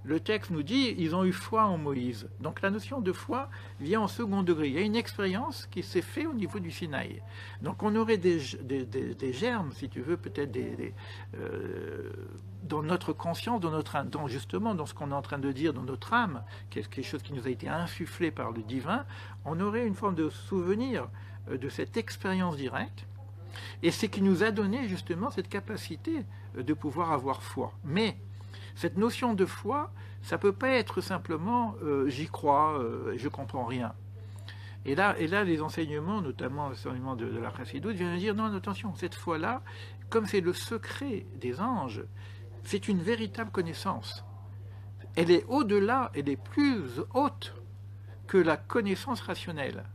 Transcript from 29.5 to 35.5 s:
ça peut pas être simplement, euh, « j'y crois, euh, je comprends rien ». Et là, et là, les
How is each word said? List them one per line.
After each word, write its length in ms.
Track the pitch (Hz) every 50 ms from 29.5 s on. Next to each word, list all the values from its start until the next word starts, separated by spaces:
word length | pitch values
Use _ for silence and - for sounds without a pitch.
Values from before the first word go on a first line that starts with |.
| - - - 202 262 294 311 - - - - - - -
ça 160 | - - 165 -
peut 140 | - 202
pas 160 | 196 202 262 262
être 320 | 262 247 202 190 - 185
simplement, 720 | 175 - 190 170 - - 165 156 165 214 240 240 233 220 208 -
euh, « 260 | 180 151 143 135 131 147
j'y 200 | 127 135 160 -
crois, 500 | - - 156 147 139 143 151 156 156 139
euh, 360 | 123 113 117 123 127 120 101
je 120 | 117 107 110
comprends 360 | - - 135 104 - 135 123
rien ». 280 | 117 131 127 120 113 - - - - - - - - - - - - - - - - - - -
Et 100 | 131 139
là, 240 | 175 196 202 - -
et 80 | 170
là, 160 | 156 190 202
les 200 | 208 180